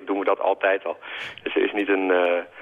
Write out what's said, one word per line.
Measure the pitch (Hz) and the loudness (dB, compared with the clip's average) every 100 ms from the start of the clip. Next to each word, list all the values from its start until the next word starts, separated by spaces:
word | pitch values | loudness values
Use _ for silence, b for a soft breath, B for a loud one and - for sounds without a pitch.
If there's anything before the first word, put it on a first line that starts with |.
| 95 | -2
doen | 98 | 0
we | 98 | 2
dat | 98 | 2
altijd | 92 98 98 98 85 | 2 2 2 0 -2
al. | - B B B B | -8 B B B B
Dus | - - | -4 0
er | |
is | - | 0
niet | 107 98 | 0 0
een, | 98 95 | 0 2
eh, | 90 87 87 87 B | 2 2 0 -4 B